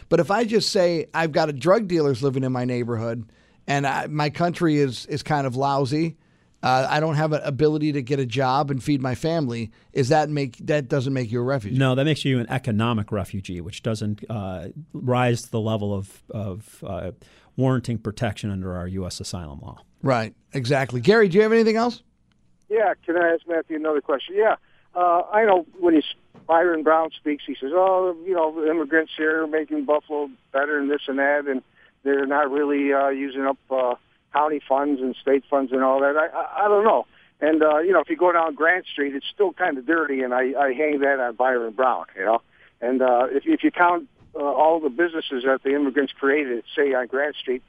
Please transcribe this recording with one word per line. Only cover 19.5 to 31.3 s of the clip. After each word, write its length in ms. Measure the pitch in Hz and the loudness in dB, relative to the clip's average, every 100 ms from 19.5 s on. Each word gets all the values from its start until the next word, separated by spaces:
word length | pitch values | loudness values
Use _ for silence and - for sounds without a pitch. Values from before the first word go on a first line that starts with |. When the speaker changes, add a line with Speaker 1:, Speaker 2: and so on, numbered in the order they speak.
| 69 | -14
Speaker 2:
law. 160 | - - _ _ | -16 -20 _ _
Speaker 1:
Right, 320 | 135 123 110 - _ | 0 0 -2 -10 _
exactly. 480 | 143 120 135 135 127 | -6 0 0 0 -2
Gary, 260 | 117 220 208 | 4 6 6
do 80 | 170 | 4
you 60 | |
have 100 | 214 | 4
anything 240 | 226 226 220 | 4 4 2
else? 260 | 233 226 _ _ _ _ _ _ - | 0 -4 _ _ _ _ _ _ -4
Speaker 3:
Yeah, 280 | 214 202 156 - | 0 0 -2 -2
can 100 | 170 | 0
I 180 | 170 | 2
ask 140 | 165 - | 0 -2
Matthew 300 | 165 - 156 | -4 -4 -4
another 240 | 156 151 | -2 -2
question? 340 | - 139 - 190 | 0 -4 -2 0
Yeah, 200 | 214 - _ _ _ 175 | 2 0 _ _ _ 0
uh, 260 | 180 170 175 | 2 2 2
I 140 | 214 220 | 2 4
know 200 | 180 160 - | 4 2 0
when 140 | 175 | 4
he's, 100 | 160 - - _ - - | 4 2 -8 _ -12 0
Byron 360 | 165 175 160 | 2 4 2
Brown 280 | 151 160 160 | 2 2 2
speaks, 320 | - 156 147 - | -4 -6 -6 -6
he 100 | 131 | -8
says, 100 | 135 | -2
"Oh, 440 | 170 190 185 185 170 175 | 2 2 2 0 -4 -4
you 80 | |
know, 260 | 180 156 160 | 0 0 0
the 100 | 156 | -2
immigrants 420 | 165 143 160 156 - | 0 0 0 0 -2
here 280 | 156 160 | -2 0
are 40 | 160 | 0
making 380 | 156 151 151 135 | -2 -2 -4 0
Buffalo 440 | 151 - 147 143 127 _ | -2 -2 -6 -6 -10 _
better 280 | 135 147 147 | -2 0 0
and 100 | 139 | 0
this 120 | 147 - | -2 -4
and 120 | 135 | -2
that, 280 | 139 | 0